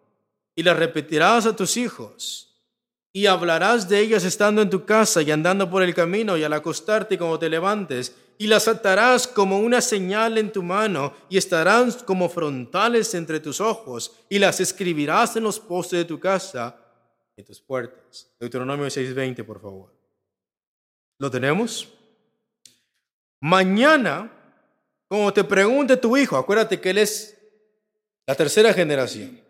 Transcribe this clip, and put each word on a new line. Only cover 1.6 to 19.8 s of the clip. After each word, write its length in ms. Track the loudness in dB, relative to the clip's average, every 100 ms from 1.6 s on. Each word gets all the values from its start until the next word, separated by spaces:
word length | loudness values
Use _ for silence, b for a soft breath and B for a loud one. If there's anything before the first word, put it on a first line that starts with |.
| -2 -2
hijos, 840 | -6 -8 -18 -14 -14 -14 -18 _ _ _ _ _ _
y 140 | 0 2
hablarás 600 | 2 2 2 2 2 2
de 120 | 2
ellas 240 | 4 2
estando 380 | 0 2 2 2
en 60 | 2
tu 160 | 0
casa 380 | 2 2 4 2
y 80 | 0
andando 400 | 0 0 0 0
por 140 | 0
el 100 | 0
camino, 420 | 0 0 -2 -2 -2
y 60 |
al 100 | -2
acostarte 640 | -2 -4 -6 -2 -2 0
y 40 | -2
cuando 200 | -2 -2
te 100 | -2
levantes, 680 | -2 -2 -2 -4 -8 -8 b b -8
y 120 | 2
las 180 | 2 4
atarás 640 | 0 2 4 4 4 2
como 320 | 0 2 2
una 200 | 2 2
señal 580 | 0 -2 -2 -2 0 0
en 120 | -2
tu 140 | -6
mano, 500 | -4 -2 -2 -2 -6 B _
y 80 | -4
estarán 540 | 0 0 4 4 2 -2
como 240 | -4 -2 -2
frontales 840 | -2 -4 -6 -6 -2 0 0 -2
entre 240 | -6 -6 -8
tus 220 | -8 -4
ojos, 560 | -4 -4 -10 -12 -12 b _
y 120 | 2
las 180 | 2 2
escribirás 800 | -4 -4 -4 -2 0 0 0 0
en 80 |
los 160 | -4 -6
postes 400 | -8 -8 -4 -4
de 40 |
tu 140 | -4 -4
casa 680 | -2 -2 -4 -10 -10 -12 _ _ _ _ _ -20
y 60 |
en 40 | -20
tus 140 | -20
puertas". 720 | -8 -8 -8 -16 _ -20 _ _
Deuteronomio 500 | -10 -8 -6 -6 -6
seis 240 | -6 -6
veinte, 300 | -6 -6 -8
por 160 | -14 -16
favor. 340 | -18 -18